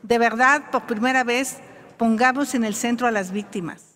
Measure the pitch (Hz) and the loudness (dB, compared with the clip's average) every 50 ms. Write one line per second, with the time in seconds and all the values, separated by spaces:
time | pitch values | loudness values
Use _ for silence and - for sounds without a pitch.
0 | - 196 240 233 233 233 220 226 254 262 285 294 277 - - 240 - - 240 208 | -2 0 2 2 2 2 2 4 4 4 4 2 0 -2 -4 -4 -2 -4 -4 -2
1 | 226 254 262 262 254 240 240 247 277 - - - - - - - - - - - | 0 0 2 2 0 0 0 -2 -2 -4 -8 -12 -16 -20 -20 -20 -20 -16 -6 -2
2 | 233 226 226 214 247 254 254 277 285 277 - 254 226 214 208 - - 240 240 233 | 0 0 2 4 2 2 2 0 -2 -2 -2 -2 -2 -2 -2 -4 -2 -2 -2 0
3 | 247 240 226 208 190 185 185 208 208 202 - 208 170 147 - - - _ _ | 0 0 0 0 -2 -4 -6 -8 -8 -8 -8 -8 -8 -8 -10 -12 -18 _ _